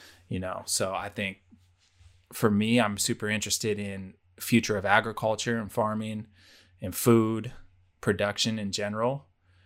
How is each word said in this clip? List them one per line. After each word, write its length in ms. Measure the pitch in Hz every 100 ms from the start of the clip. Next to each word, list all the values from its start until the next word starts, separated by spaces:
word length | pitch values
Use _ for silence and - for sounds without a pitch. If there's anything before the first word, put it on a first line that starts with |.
| - - -
you 100 | 92
know? 240 | 92 95 98
So 280 | - 95
I 140 | 95 101
think 300 | - 98 95 _ - _ _ _ _ - _ _
for 180 | - 113
me, 280 | 101 110 120
I'm 200 | 107 101
super 300 | - 113 104
interested 500 | 107 101 - 113 101
in 360 | 101 95 95 - _ -
future 380 | - 117 113 104
of 80 |
agriculture 720 | 95 104 113 104 110 107 - 113
and 140 | 101
farming 540 | - 107 107 110 107 107 _ - - - -
and 120 | 95
food 580 | - 123 113 110 110 117 - - _ _ -
production 580 | - 98 101 101 113 110
in 140 | 101
general, 540 | 95 104 107 117 139 - _ _ _